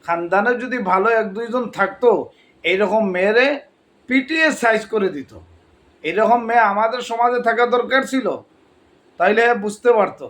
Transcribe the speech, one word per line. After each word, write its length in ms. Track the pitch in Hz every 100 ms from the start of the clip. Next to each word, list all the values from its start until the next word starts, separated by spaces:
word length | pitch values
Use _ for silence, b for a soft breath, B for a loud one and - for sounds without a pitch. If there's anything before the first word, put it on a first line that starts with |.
| -
খানদানে 460 | 170 175 190 226 240
যদি 140 | 247 247 190
ভালো 160 | 190 214 226
এক 80 | 202 196
দুইজন 280 | 233 247 226 -
থাকতো, 320 | 190 - 240 185 - b b _
এইরকম 400 | 170 190 202 214 208 180
মেয়েরে 320 | 196 226 269 277 - _ _ _ -
পিটিয়ে 380 | 262 262 320 320 214
সাইজ 200 | 233 220 214
করে 160 | 220 190 147
দিত। 160 | - 95 - _ _ _ _ _ 156
এইরকম 320 | 180 214 240 226
মেয়ে 200 | 233 214
আমাদের 300 | 208 226 247 220
সমাজে 300 | 233 240 247 226
থাকা 160 | 226 240 240
দরকার 260 | 226 262 214
ছিল, 160 | 262 208 151 - _ _ _ _ _ _ -
তাইলে 240 | 185 214 233 240
বুঝতে 260 | 208 202 240 226
পারতো। 280 | 190 -